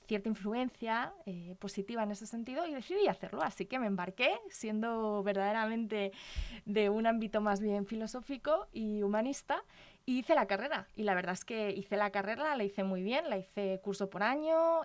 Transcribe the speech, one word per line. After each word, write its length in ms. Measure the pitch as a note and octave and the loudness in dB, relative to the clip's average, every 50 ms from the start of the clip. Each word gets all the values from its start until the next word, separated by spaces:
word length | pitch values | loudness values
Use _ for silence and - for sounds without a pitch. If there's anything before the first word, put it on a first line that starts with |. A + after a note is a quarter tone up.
| - | -6
cierta 220 | - G#3+ G3+ G3+ A3+ | -2 -2 0 0 -2
influencia, 840 | G#3+ G#3+ F#3+ G#3 A3+ B3 B3+ B3 - - A#3 A3+ A3 A#3 C4 E4 G4+ F#4+ - | -2 -2 -2 -2 0 0 0 -2 -4 -4 -4 -2 0 0 -2 -2 -6 -10 -10
eh, 280 | G3+ F3+ F3 E3+ F3+ F#3 - | -10 -8 -8 -10 -12 -10 -8
positiva 420 | - G3 - G#3 G3 G3 A#3 A#3 | -8 -6 -4 -4 -4 -2 -2 -2
en 80 | G#3+ G#3 | 0 -2
ese 160 | G#3 G3 A3 | -2 -6 -8
sentido 400 | - A#3 A#3 A3+ B3 B3+ D4 F4 | -8 -8 -6 -6 -4 -4 -2 -2
y 80 | E4 C#4+ | -2 -4
decidí 340 | C4 - - F4+ G#4 G4+ | -6 -4 -2 2 4 4
hacerlo. 360 | - F#3+ - - - G#3 C4 D#4 | 4 4 2 -4 -6 -2 -2 -2
Así 240 | G#3 - - F3+ | -2 -2 -4 -4
que 100 | - B3+ | -4 -2
me 80 | C4 A#3+ | 0 0
embarqué, 460 | G3+ G3 F3+ F3+ F#3 F3+ - B3 D4+ G4+ A#4 A4 G4 | 0 0 0 -2 -4 0 2 2 2 2 2 -4 -10
siendo 720 | - - A#3 G#3+ G#3+ G#3+ A3+ A#3 A3+ A3+ A3 G#3+ G#3 G#3 | -10 -8 -4 -2 -2 0 0 0 0 0 0 0 0 2
verdaderamente 920 | F#3+ G#3 G3 G3 F#3+ G3+ G#3+ A3+ A3 A3 A3+ A3+ A3+ G#3 A3 G#3 G3 F#3+ G3 - - - - - - - A#3 G#3+ - | 2 2 2 2 2 2 2 2 0 0 0 -2 -2 -2 0 0 0 -2 -4 -8 -14 -8 -4 -4 -4 -4 -6 -8 -6
de 240 | G#3 G3+ A3 G#3 G3+ | 0 2 4 4 4
un 160 | G#3 A3 A3 | 4 4 4
ámbito 340 | A3+ A3+ A3+ A3+ G#3+ - G#3+ | 2 2 2 0 0 0 2
más 220 | G#3+ G#3+ G3+ G3 | 2 2 2 2
bien 240 | G#3+ G#3 G3+ G3+ G3+ | 2 0 0 0 -2
filosófico 800 | G3+ A3+ A3 A3 A3 - B3+ A3+ - C#4 A#3 - D4 D#4 F#4 G#4+ - | -4 -4 -6 -6 -6 -8 -8 -8 -8 -8 -4 0 2 2 2 2 -4
y 320 | - A3+ A3 G#3+ G#3 G#3 G3+ | -6 -6 -4 -2 0 0 2
humanista, 600 | G3+ G#3 G#3+ A#3 C4+ C#4 - - - C#4+ F4+ - - - - - - - _ _ | 2 2 2 2 0 -2 -4 -2 -2 -2 -2 -2 -8 -18 -20 -20 -20 -20 _ _
y 120 | - B3 C4 | -2 0 0
hice 140 | A#3 - E4 | 4 6 6
la 140 | C#4 G#3+ | 6 6
carrera. 400 | - G3+ G3 A#3 D4 D#4 G3+ F#3+ - - | 4 2 0 0 -2 -4 -4 -6 -8 -6
Y 80 | G#3 G#3+ | 0 2
la 100 | G3+ F#3+ | 2 4
verdad 200 | F3+ F3+ F3 F#3 | 4 2 0 -2
es 120 | - - | -4 -4
que 240 | - A#3 A3 G#3 G3+ | -4 -4 -2 0 0
hice 280 | - G3+ F#3+ - G#3 | -2 -4 -4 -2 0
la 120 | G#3 G#3 G3+ | 2 2 2
carrera, 460 | G3+ G3+ G3 G#3 A3 A#3 D4+ D#4 C#4+ | 2 0 -2 -2 -2 -2 0 0 0
la 80 | B3 G3+ | 0 0
hice 200 | G3 - G#3+ F#3+ | 0 0 0 0
muy 200 | F#3+ F#3+ F3+ F#3 | 0 0 -2 0
bien, 260 | G#3 B3 D4 F4 D4 | 0 0 0 0 0
la 80 | G#3+ | -2
hice 420 | F#3+ F#3 - - G#3 G3+ F#3+ F#3+ F#3+ - | -4 -4 -6 -4 -2 -2 0 -2 -2 -2
curso 260 | G3+ G3 - G3+ G3 | -4 -4 -2 -4 -4
por 140 | F#3+ F#3 G#3 | -2 0 0
año 580 | A#3 C4+ D4+ D4+ D#4+ D#4+ D#4+ E4 E4 E4 D#4+ - | 2 2 2 2 4 4 4 6 4 4 2 0